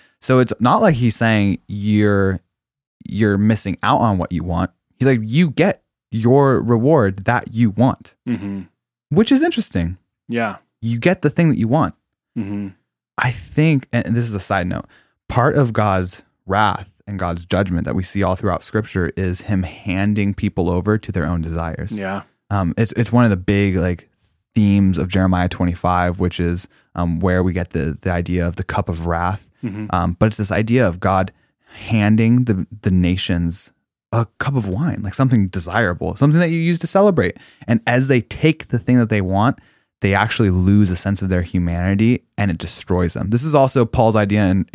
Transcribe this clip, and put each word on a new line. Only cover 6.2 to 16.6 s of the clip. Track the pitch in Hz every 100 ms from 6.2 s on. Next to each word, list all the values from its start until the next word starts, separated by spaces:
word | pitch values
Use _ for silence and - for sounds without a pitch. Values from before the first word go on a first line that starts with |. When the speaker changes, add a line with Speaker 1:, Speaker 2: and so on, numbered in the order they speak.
| 113 135 139 113
Speaker 1:
reward | 113 120 127 156 101 98
that | 95 120 -
you | 110 117
want," | 104 123 - - _ -
Speaker 2:
Mm-hmm. | 113 98 98 87 _ _ _ _
Speaker 1:
which | 151 226
is | 269
interesting. | 330 330 - - 85 92 _ _ -
Speaker 2:
Yeah. | 120 113 95 _ _
Speaker 1:
You | 113 117
get | 170 180
the | 147
thing | - 165
that | 135
you | 110
want. | 147 95 - _ _ _ 117
Speaker 2:
Mm-hmm. | 98 101 101 - _ _ _ -
Speaker 1:
I | 131
think, | 120 - - 160 143 -
and | 120 -
this | 117
is | 117
a | 104
side | - 98 90
note, | 87 - _ _ _ _
part | - 127 147
of | 127
God's | 110 104 95 92 - _ _ -
wrath | 98